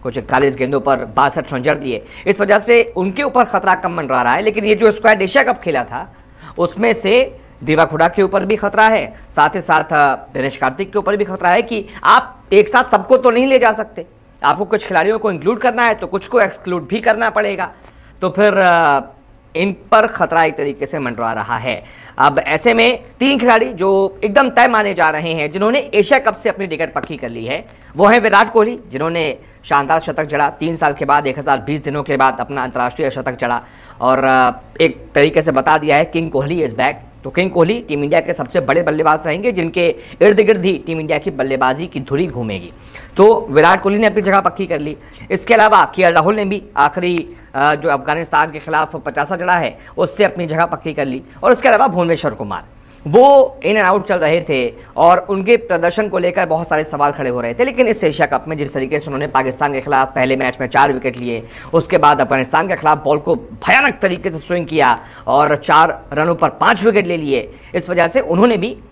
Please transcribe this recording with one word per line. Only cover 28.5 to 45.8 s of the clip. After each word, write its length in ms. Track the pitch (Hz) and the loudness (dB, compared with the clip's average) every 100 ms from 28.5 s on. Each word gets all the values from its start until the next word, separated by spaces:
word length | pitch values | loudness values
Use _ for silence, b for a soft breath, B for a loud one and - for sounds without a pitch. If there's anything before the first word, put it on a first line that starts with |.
कोहली, 260 | 226 214 240 - | 2 0 -2 -10
जिन्होंने 480 | - 160 170 160 127 b b | -6 -4 -2 -4 -6 b b
शानदार 360 | - 143 139 160 | -2 0 2 -2
शतक 240 | 160 156 | -2 -6
जड़ा, 260 | 151 147 143 | -4 0 -2
तीन 260 | 165 156 165 | -2 -6 -2
साल 160 | 156 | -2
के 120 | 135 | -2
बाद, 220 | 139 143 143 | 0 2 0
एक 120 | 131 | -6
हज़ार 200 | 139 135 | -2 -2
बीस 260 | 113 151 | -2 -6
दिनों 180 | 147 147 | -4 -6
के 140 | 139 135 | -4 0
बाद 200 | 131 131 | 0 0
अपना 240 | 123 139 | -8 -6
अंतर्राष्ट्रीय 460 | 127 127 123 - 147 | -6 -4 -4 -2 -6
शतक 280 | 131 127 123 | -4 -8 -6
जड़ा 220 | 123 120 B B B B | -4 -4 B B B B
और, 240 | 123 131 | 0 2
अ, 260 | 131 131 127 120 - - | 2 2 2 -2 -14 0
एक 260 | 160 160 - | 0 0 -4
तरीके 280 | - 147 165 | 0 2 2
से 100 | 156 | 0
बता 260 | 151 165 156 | 0 2 0
दिया 180 | 151 143 | 2 2
है, 80 | |
किंग 260 | 160 165 165 | 2 -2 -4
कोहली 380 | 139 143 175 147 | -4 -4 -4 -4
is 60 | |
back। 200 | 107 127 147 - - | -2 -4 -4 -16 -16
तो 60 | 131 | -8
किंग 200 | 151 185 | -4 -2
कोहली 340 | 170 165 233 233 | 2 2 0 -4
टीम 160 | 147 | -4
इंडिया 160 | 143 160 | 0 0
के 120 | 160 | 0
सबसे 280 | 175 160 - | -6 -4 -4
बड़े 220 | 131 147 | 0 0
बल्लेबाज 440 | 170 156 160 156 160 | 0 0 2 0 -2
रहेंगे, 260 | 160 208 | -4 -2
जिनके 440 | 185 165 175 170 156 B B | -2 -4 0 0 -2 B B
इर्द 180 | 196 208 | 4 4
गिर्द 240 | 208 214 | 4 2
ही 140 | 180 170 - | 2 -2 -4
टीम 140 | 165 | -8
इंडिया 180 | 156 151 | -4 -4
की 120 | - | -4
बल्लेबाजी 560 | 135 135 135 131 135 170 | -6 -4 0 0 -2 -6
की 140 | 147 | -10
धुरी 260 | 131 139 175 | -6 -4 -4
घूमेगी। 460 | 123 113 98 87 - B B B - | -4 -6 -8 -10 -20 B B B 4
तो 300 | 202 220 - | 6 6 2
विराट 320 | 139 160 185 | 4 6 4
कोहली 160 | 190 208 | 2 2
ने 80 | 220 | 2
अपनी 160 | 202 | 0
जगह 180 | 196 196 | 2 2
पक्की 260 | 190 - 185 | 0 -4 -4
कर 140 | 160 | -4
ली। 160 | 151 151 B B B | -6 -10 B B B
इसके 240 | 185 - | -6 2
अलावा 380 | 226 214 208 | 4 6 6